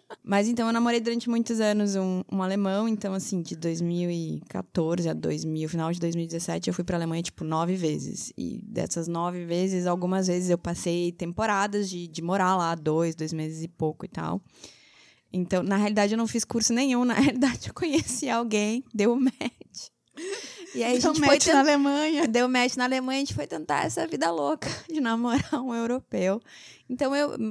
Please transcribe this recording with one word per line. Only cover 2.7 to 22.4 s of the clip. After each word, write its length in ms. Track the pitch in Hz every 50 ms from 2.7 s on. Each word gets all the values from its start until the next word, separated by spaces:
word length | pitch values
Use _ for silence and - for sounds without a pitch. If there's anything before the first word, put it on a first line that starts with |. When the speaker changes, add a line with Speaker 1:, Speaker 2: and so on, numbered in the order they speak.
| 190 202 220 226
Speaker 1:
então 260 | 220 202 - 196 190
assim, 280 | 190 185 - 196 180
de 140 | 165 - 175
dois 260 | 160 165 170 165 165
mil 280 | 175 170 175 175 175 175
e 320 | 175 170 165 156 156 151 - -
quatorze 580 | - 185 180 - - - 160 160 170 180 170 165
a 40 | 156
dois 300 | 156 156 160 151 151 156
mil, 240 | 160 156 156 156 156
final 240 | 165 165 160 165
de 80 | 175 175
dois 160 | 170 170 170
mil 80 | 170 165
e 20 | 165
dezessete, 420 | 165 165 170 - 165 170 175 -
eu 40 | 175
fui 100 | - 175
pra 120 | - 175
Alemanha, 280 | 170 165 165 165 165 175
tipo, 200 | - - - 165
nove 320 | 156 156 160 170 170 185
vezes. 560 | 190 175 156 151 151 139 - - - - - - -
E 240 | - 85 - - -
dessas 440 | - - - - 175 - 170 165 165
nove 380 | 170 165 170 175 180 180 175
vezes, 420 | 170 170 175 185 190 190 180 180 180
algumas 400 | 175 185 180 180 190 190 190 185
vezes 220 | 175 180 180 180
eu 80 | 175 170
passei 540 | - 175 175 175 - 180 170 175 175 175
temporadas 800 | 175 - 175 170 175 190 220 226 208 196 202 208 202 208 208 185
de, 180 | 185 180 175 165
de 140 | 156 165
morar 340 | 165 170 185 202 185 185 190
lá, 200 | 185 175 165 170
dois, 400 | 170 151 156 151 160 170 170 160
dois 180 | 160 156 156 170
meses 300 | 160 156 156 160 160 160
e 40 | 170
pouco 380 | - - 165 156 156 - -
e 40 | 175
tal. 320 | - - 160 160 170 190 - _ _ - - - - - - - _ - - - _ _ _ _ -
Então, 300 | 180 180 175 - 180 175
na 120 | 185 196 196
realidade, 360 | 208 208 208 214 202 202 220
eu 40 | 226
não 100 | 233 220
fiz 180 | - 233 -
curso 260 | - - 233 220 -
nenhum, 320 | 233 240 269 277 254 240 247
na 120 | 247 247
<laughs> 40 | -
realidade, 480 | 269 294 - 254 254 262 240 - - -
eu 40 | -
conheci 560 | - 359 330 269 320 - - 247 240 302 262
alguém, 540 | 233 233 240 233 214 208 208 208 220 247 269 - -
deu 220 | 208 202 233 233
match. 760 | 254 262 269 - - - - - _ - - - - - - _ _ _ _ _ - 330 370 392 415 - - - - 359 370 -
E 100 | 247 233
aí 140 | 233 - 247
a 20 |
Speaker 2:
Deu 140 | - 330 311
Speaker 1:
gente 60 | 320
Speaker 2:
match 100 | 294 277
Speaker 1:
foi 100 | 285 294
ten-, 140 | - 330 311
Speaker 2:
na 60 | 277
Alemanha. 680 | 269 302 294 285 277 277 277 294 302 311 320 285 339 240
Speaker 1:
deu 200 | 220 240